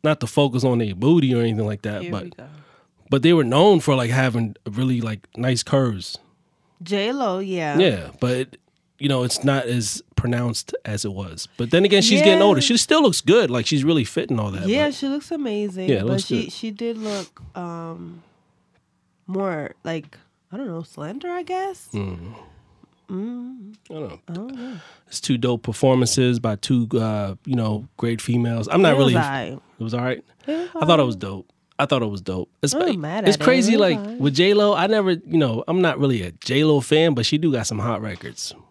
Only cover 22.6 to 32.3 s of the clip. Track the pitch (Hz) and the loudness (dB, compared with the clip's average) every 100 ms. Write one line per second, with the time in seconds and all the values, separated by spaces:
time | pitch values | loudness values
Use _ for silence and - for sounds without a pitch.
22.6 | _ _ _ _ _ 185 214 247 247 262 | _ _ _ _ _ -10 -8 -10 -12 -16
23.6 | 202 214 _ 156 131 - - 170 233 262 | -20 -20 _ -12 -12 -14 -14 -12 -12 -12
24.6 | 247 208 - - _ - - 127 123 120 | -14 -14 -18 -20 _ -12 -4 -2 0 -4
25.6 | - 110 135 131 123 - 123 120 117 104 | -6 0 2 4 2 2 2 2 -2 -4
26.6 | - 127 113 - 113 107 101 95 - 127 | 0 0 2 0 0 -2 -4 -8 -4 -2
27.6 | 110 107 120 - 117 117 - 120 117 117 | -2 -4 -8 -6 -4 -4 -2 0 0 -2
28.6 | 110 170 185 139 135 120 - 139 101 135 | 0 4 6 6 6 4 2 -2 -6 -10
29.6 | _ _ 113 120 123 127 - _ - 320 | _ _ -6 -4 -4 -4 -8 _ -6 -6
30.6 | 349 330 - 160 131 98 98 98 - _ | -6 -4 2 4 4 -2 -8 -10 -14 _
31.6 | _ _ 143 135 113 101 90 | _ _ 0 0 0 -4 -6